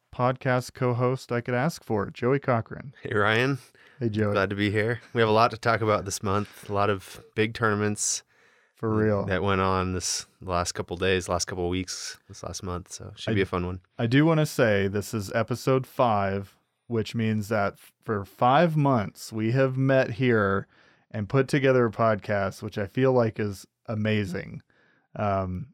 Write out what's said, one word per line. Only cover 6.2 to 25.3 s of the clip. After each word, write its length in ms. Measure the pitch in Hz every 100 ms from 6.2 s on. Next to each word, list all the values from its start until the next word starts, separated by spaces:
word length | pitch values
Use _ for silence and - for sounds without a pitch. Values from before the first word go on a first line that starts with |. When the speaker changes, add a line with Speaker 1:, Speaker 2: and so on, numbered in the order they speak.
Speaker 2:
month, 480 | 104 101 101 - -
a 20 |
lot 180 | 101 101
of 300 | 98 - - -
big 200 | - 113
tournaments 680 | 113 113 104 104 104 - - - _ _ _ _ _
Speaker 1:
For 180 | 113
real. 300 | 107 107 101 101
Speaker 2:
that 160 | 92
went 180 | 98 95
on 320 | 95 92 92
this 320 | 92 - - - _
last 360 | 92 87 90 -
couple 200 | 98 98
days, 320 | 92 95 87
last 180 | 87 -
couple 220 | 90 87
weeks, 500 | 92 92 - - - -
this 160 | 98
last 180 | - 85
month, 300 | 95 87 -
so 180 | - 95 104
should 160 | -
Speaker 1:
I 20 |
Speaker 2:
be 80 | 107
a 40 | 92
fun 200 | 92 87
one. 140 | 92 - -
Speaker 1:
I 80 | 120
do 180 | 135
wanna 220 | 160 156 151
say 400 | - 117 101 98
this 260 | 101 98
is 200 | 113 98
episode 540 | 117 110 120 - 131 131
five, 680 | - 123 104 98 98 98 _ _ _ -
which 300 | 117 107 117
means 320 | 110 107 101
that 240 | 110 101
f-, 200 | - - _
for 200 | - 104
five 520 | 95 - 123 143 175 156
months 560 | 139 127 92 - -
we 180 | 110 110
have 260 | 131 135 131
met 360 | 135 131 127
here 560 | 113 127 113 98 98 - _ _ _ _
and 160 | 110 101
put 220 | 135 131
together 380 | 151 135 127 117
a 40 |
podcast, 680 | 104 113 104 - 101 98 -
which 140 | 110 -
I 100 | 98
feel 280 | - 131
like 260 | 127 113 -
is 260 | 104 98 - _ -
amazing. 760 | 107 107 107 98 92 - 110 - _ _ _ _ -
Um, 520 | 104